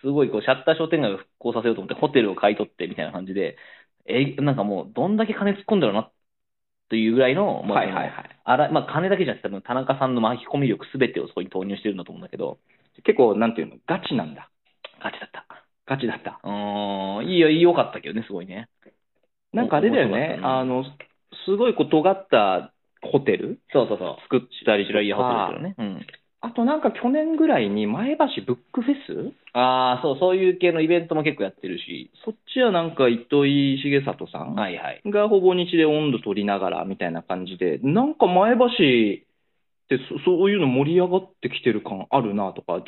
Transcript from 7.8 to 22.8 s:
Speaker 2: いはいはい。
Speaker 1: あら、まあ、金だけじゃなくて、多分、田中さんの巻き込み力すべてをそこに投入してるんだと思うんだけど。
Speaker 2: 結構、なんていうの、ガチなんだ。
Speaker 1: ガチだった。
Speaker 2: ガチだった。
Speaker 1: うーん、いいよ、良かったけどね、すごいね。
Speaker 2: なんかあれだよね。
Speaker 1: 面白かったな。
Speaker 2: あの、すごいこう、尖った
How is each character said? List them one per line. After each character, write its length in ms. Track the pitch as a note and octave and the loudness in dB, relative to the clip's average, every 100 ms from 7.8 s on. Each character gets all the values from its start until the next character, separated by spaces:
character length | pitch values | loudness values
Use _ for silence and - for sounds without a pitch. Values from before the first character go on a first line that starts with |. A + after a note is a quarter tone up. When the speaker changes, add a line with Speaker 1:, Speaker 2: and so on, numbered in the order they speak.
| F#2+ | 0
Speaker 2:
い 20 | |
は 60 | |
い 20 | F#2+ | -4
は 140 | - | -6
い。 40 | - - _ | -10 -16 _
Speaker 1:
あ 140 | - C3 | 0 2
ら、 140 | D3+ | 2
ま 100 | D#3 | 0
あ、 120 | - | -2
金 160 | D3+ F#3 | -2 0
だ 80 | F#3+ | 0
け 80 | D3 | -2
じ 60 | |
ゃ 20 | |
な 60 | - | -4
く 20 | |
て、 80 | G2+ | -8
多 20 | |
分、 100 | G2 | -10
田 100 | - | -6
中 240 | B2+ C3+ C#3 | -4 -2 -2
さ 80 | C3 | 0
ん 80 | |
の 80 | B2 | 0
巻 240 | A2 B2 - | 0 -2 -4
き 20 | |
込 120 | C#3+ | -2
み 80 | C3+ | 0
力 180 | G2 - | -2 -6
す 80 | C3 | -2
べ 100 | B2 | -2
て 100 | - | -2
を 80 | - | -8
そ 60 | |
こ 80 | - | -8
に 80 | - | -8
投 140 | F#2+ | -6
入 120 | G2 F#2+ | -6 -6
し 60 | |
て 80 | G#2+ | -6
る 60 | F#2+ | -6
ん 20 | |
だ 60 | |
と 80 | E2+ | -10
思 80 | F2 | -16
う 20 | |
ん 20 | |
だ 60 | F2+ | -14
け 80 | - | -8
ど。 220 | - - _ _ _ _ | -8 -10 _ _ _ _
Speaker 2:
結 140 | - E3+ | 2 6
構、 160 | A#2+ | 6
な 140 | G2+ A#2 | 4 2
ん 80 | - | 0
て 60 | |
い 20 | |
う 40 | D#2 | -6
の、 100 | - - | -8 -6
ガ 120 | F#3 | -6
チ 140 | - | -4
な 120 | C#3 D#2+ | -4 -6
ん 100 | - | -10
だ。 160 | - _ _ _ - _ | -20 _ _ _ -20 _
Speaker 1:
ガ 100 | - | -14
チ 80 | - | -12
だ 60 | - | -16
っ 40 | |
た。 100 | - - - _ _ - | -18 -20 -20 _ _ -8
Speaker 2:
ガ 100 | C3+ | -4
チ 80 | A#2+ | -4
だ 120 | - | -6
っ 40 | |
た。 180 | F2 - | -10 -12
Speaker 1:
う 40 | G2 | -10
ー 720 | G2+ G#2 G#2 G2+ G2 F#2+ G2+ | -6 -4 -4 -4 -4 -6 -6
ん、 60 | E3 | 0
い 100 | F3+ | 4
い 20 | |
よ、 100 | D#3 | 4
良 240 | D#3+ F3 | 6 6
か 120 | D#3 G#2+ | 4 0
っ 80 | |
た 80 | F2+ | -4
け 80 | - | -10
ど 40 | |
ね、 100 | G#2+ A2+ | -8 -8
す 40 | |
ご 120 | F#2+ | -10
い 20 | F#2+ | -12
ね。 240 | F#2+ A#2+ _ _ _ _ _ _ _ _ | -14 -16 _ _ _ _ _ _ _ _
Speaker 2:
な 100 | G#3+ | -4
ん 60 | B3 | 0
か 80 | - | 2
あ 40 | |
れ 80 | G3+ | 2
だ 100 | B3 | 2
よ 60 | A#2+ | 2
ね。 40 | |
Speaker 1:
面 20 | |
白 140 | G#2 D#3 | 0 -2
か 60 | |
っ 20 | - | -4
た 60 | |
な。 180 | B2+ C3 | -2 -2
Speaker 2:
あ 60 | C3 | 0
の、 200 | B2+ C#3 C#3+ - _ _ - - | -4 -6 -12 -20 _ _ -10 -2
す 100 | G3+ | 0
ご 120 | B3 | 2
い 60 | |
こ 120 | - D3 | 0 2
う、 40 | |
尖 220 | D#3 F3+ | 4 4
っ 160 | F#3+ - | 2 2
た 440 | B2 G2+ F#2 G2+ _ | 4 4 2 -4 _